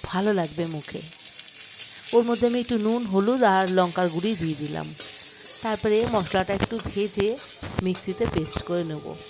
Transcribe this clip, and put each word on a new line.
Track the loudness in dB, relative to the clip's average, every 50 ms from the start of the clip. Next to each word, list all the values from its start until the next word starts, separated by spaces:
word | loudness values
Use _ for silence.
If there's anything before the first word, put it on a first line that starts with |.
| -6
ভালো | -2 -2 0 2 4 4
লাগবে | 2 2 0 0 -2 -2
মুখে। | -2 -2 -6 -8 -8 -8 -8 -8 -10 -12 -12 -12 -12 -12 -12 -12 -12 -10 -12 -10 -10 -8 -8 -8 -8 -8 -10 -8 2 4
ওর | 4 4
মধ্যে | 4 2 2 2 2
আমি | 2 2
একটু | 0 0 0 2
নুন, | 2 2 2 2 0
হলুদ | 2 2 2 4 4 4 6 6
আর | 6 6 6 4 4
লঙ্কার | 4 4 4 4 4 2 2 2
গুঁড়ি | 2 2 0 0 0
দিয়ে | 2 0 -2 0 -2
দিলাম। | -4 -4 -4 -4 -4 -6 -6 -8 -8 -6 -6 -6 -8 -8 -8 -6 -6 -6 -6 -4
তারপরে | -2 -2 -2 0 2 4 4 4 4 4
মশলাটা | 2 2 2 2 2 0 2 2 0
একটু | -2 -2 -2 -2 -4 -4
ভেজে | -4 -2 0 -2 0 0 0 2 2 0 -2 -6 -10 -10 -10 -10 -6 -6 -2 0
মিক্সিতে | 0 0 0 -2 -4 -2 -2 -2 0 0
পেস্ট | -2 -2 -2 -4 -6
করে | -4 -2 -2 -2 -2
নেব। | -2 -6 -8 -8 -8 -10 -10 -10